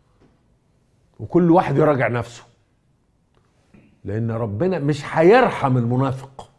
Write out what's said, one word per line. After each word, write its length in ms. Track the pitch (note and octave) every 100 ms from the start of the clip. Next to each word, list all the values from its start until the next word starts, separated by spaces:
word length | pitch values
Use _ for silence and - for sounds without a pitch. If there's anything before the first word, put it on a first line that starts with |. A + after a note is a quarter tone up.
| _ _ _ _ _ _ _ _ _ _ _ -
وكل 320 | A2 F3 F3
واحد 260 | E3+ D3+ C#3
يراجع 300 | D3+ C#3 A#2
نفسه، 360 | A#2+ A#2 - - _ _ _ _ _ _ _ _ _ _ _ _ - _ _
لأن 280 | G2 G#2 A2+
ربنا 480 | A2+ A2+ G2+ F3+ F3
مش 220 | C#3+ D3 -
هيرحم 720 | D#3 E3+ A#3+ A3+ - C#3 B2+
المنافق 720 | A#2 B2+ C3+ C3 - - -